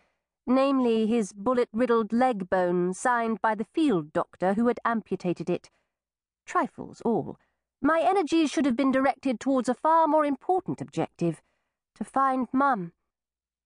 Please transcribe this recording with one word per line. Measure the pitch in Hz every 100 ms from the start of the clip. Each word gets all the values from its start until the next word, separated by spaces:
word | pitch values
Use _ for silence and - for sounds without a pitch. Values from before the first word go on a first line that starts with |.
| _ _ _ _ -
namely | 262 277 269 247 226 214
his | 233 196
bullet-riddled | 202 208 247 240 214 247 233 214
leg | 233 262 214 185
bone | 185 180 180 180
signed | 185 262 240 226 220
by | -
the | 214 220
field | - 302 185 151
doctor | 175 - - 180
who | 202 240
had | 226
amputated | 226 226 - 190 180 165 170
it. | 175 - _ _ _ _ _ _ _ -
Trifles | 359 294 - - -
all. | 233 202 143 - _ _ _ _
My | 285 330
energies | 349 392 302 330 302
should | 330
have | 277 233
been | 269
directed | 262 269 - 269 226
towards | 262 262 233
a |
far | 240 311 330 320
more | 311
important | 294 269 - 370 - 135
objective, | 135 - - - 170 156 _ _ _ _ _ _
to |
find | 214 269 269 262 240
Mum. | 262 277 233 175 - _ _ _ _ _ _